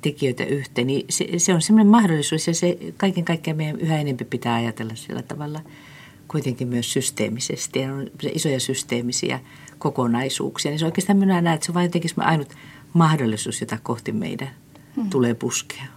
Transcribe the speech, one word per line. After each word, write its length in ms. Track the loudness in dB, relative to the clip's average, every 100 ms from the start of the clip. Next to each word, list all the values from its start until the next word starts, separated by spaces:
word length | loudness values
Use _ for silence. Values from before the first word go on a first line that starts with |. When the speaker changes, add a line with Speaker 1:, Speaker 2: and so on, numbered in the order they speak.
Speaker 1:
tekijöitä 420 | -2 0 -2 0 -2
yhteen, 420 | -2 -2 -2 0
niin 180 | -2 -2
se, 180 | -4 -2 0
se 160 | 2
on 80 | 2
semmoinen 300 | 6 8 8
mahdollisuus 560 | 8 6 2 0 -2 0
ja 60 |
se 240 | 2 0 0 -6 -2
kaiken 280 | 0 0 0
kaikkiaan 320 | -2 -2 -4
meidän 220 | -4 -4
yhä 200 | -2 0
enempi 260 | 0 -4 -4
pitää 300 | -4 0 0
ajatella 400 | -2 -4 -8 -8
sillä 260 | -10 -10
tavalla 400 | -8 -8 -8 -8 -12 -20 -20 -20 -20 -20 -6
kuitenkin 400 | -4 -2 -4 -2
myös 260 | -2 0
systeemisesti. 840 | 0 -2 -2 -4 -2 -6 -6 -4 -4
Ja 140 | -2
on 140 | -4 -8 -8
se 80 | -6
isoja 260 | -2 0 0
systeemisiä 800 | -2 -4 -2 -2 -2 -2 -2 -4 -8 -20 -20 -4
kokonaisuuksia, 920 | -4 0 0 2 0 -2 -4 -4 -4
niin 80 | 0
se 60 | -2
oikeastaan 320 | -2 2 4
minä 220 | 6 4
näen, 140 | 2 2
että 100 | 0
se 60 |
on 20 |
vain 120 | 0 0
jotenkin 240 | 0 -2
semmoinen 220 | 0 2
ainut 220 | 2 0 -12 -20 -20 -2
mahdollisuus, 680 | 4 6 4 2 -2 -4 -6
jota 160 | -6 -6
kohti 280 | -4 -6 -4
meidän 380 | -4 -4 -6 -10 -12 -20 -20 -12 -6
Speaker 2:
Hmm. 140 | -2
Speaker 1:
tulee 240 | 2 2
puskea. 500 | 2 -2 -4 -8 -14 -14